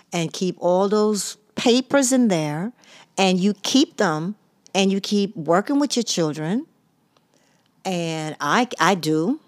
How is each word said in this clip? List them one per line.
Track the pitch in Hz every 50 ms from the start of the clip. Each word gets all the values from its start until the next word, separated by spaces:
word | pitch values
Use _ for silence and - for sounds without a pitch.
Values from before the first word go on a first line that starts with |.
| _ -
and | - 170 165 156 -
keep | - 185 180 - -
all | - 175 180 185 202 196
those | 208 214 214 214 214 190 - - - _ _ _ -
papers | - - 247 233 254 254 - - 277 262 240
in | 262 254 247
there, | 214 180 160 156 147 147 156 190 240 - _ _ - - - - _ -
and | - 196 185 185 180
you | 180 208 196
keep | - - - - 262 320 - -
them, | - 208 175 151 151 165 196 214 _ _ _ _ _ _ _ -
and | 196 196 196
you | 196 196
keep | 196 - 208 202 202 202 -
working | - 143 160 170 190 202 - 285 277
with | 294 - -
your | 240 214
children. | - - 180 165 151 143 156 156 160 202 262 330 - _ _ _ _ _ _ _ _ _ _ _ _ _ _ _ _ _ _ _ _ _ _ -
And | 190 185 175 170 165 160 160 156 156 - -
I, | 143 147 165 226 247 247 - -
I | 165 175 208
do. | 170 151 156 156 156 165 214 294 - _